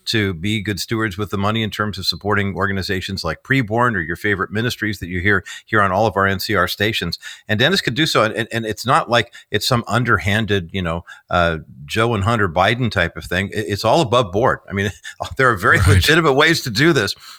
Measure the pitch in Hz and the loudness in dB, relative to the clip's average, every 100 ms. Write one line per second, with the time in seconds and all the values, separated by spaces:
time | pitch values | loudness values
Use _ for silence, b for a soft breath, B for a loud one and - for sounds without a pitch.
0 | - 113 98 82 101 110 98 95 - 113 | -4 -2 0 -2 -4 -4 -4 -6 -4 -4
1 | 110 92 104 98 101 113 110 - 107 98 | -4 -4 -6 -2 -2 -2 -4 -4 -6 -4
2 | 90 - 101 101 98 85 98 98 90 95 | -6 -4 -2 0 0 -2 -2 -2 -4 -4
3 | 95 95 82 78 - 135 101 113 123 98 | -4 -6 -6 -8 0 0 0 0 0 0
4 | 78 85 104 92 92 101 123 - 107 101 | -4 -4 -2 -2 -2 -2 -2 -2 -4 -4
5 | 87 92 98 98 B B B 110 98 92 | -6 -2 2 0 B B B 2 4 4
6 | 110 98 98 95 - 101 90 - 104 107 | 2 2 2 0 -2 0 0 0 -2 -2
7 | 87 85 B B B 107 139 190 - 117 | -4 -6 B B B 0 2 2 -2 -2
8 | 156 139 110 101 113 113 110 104 120 139 | 0 2 0 0 -4 -4 -4 -6 0 0
9 | 104 117 - B B 104 - 120 - 113 | 2 0 0 B B -4 -2 -2 0 -2
10 | 123 107 104 104 101 101 82 95 87 85 | 2 0 2 0 0 -2 -2 -6 -4 -4
11 | - B - 87 85 82 - - 73 107 | -8 B -4 0 2 0 -8 -20 -8 0
12 | 117 110 95 117 98 82 98 120 117 98 | 0 2 0 0 0 2 2 2 0 0
13 | 82 85 - 90 98 - 101 101 113 151 | 0 -2 -4 -2 -2 -4 -4 -2 2 2
14 | 123 120 101 95 123 71 - 98 104 - | 4 2 2 0 0 0 -4 -4 -4 -6
15 | B B - - 131 104 113 160 - 92 | B B -12 0 2 2 2 4 6 4
16 | - 160 160 135 156 160 131 104 156 143 | 6 4 4 4 4 2 -2 2 4 4
17 | 98 - B | 0 -4 B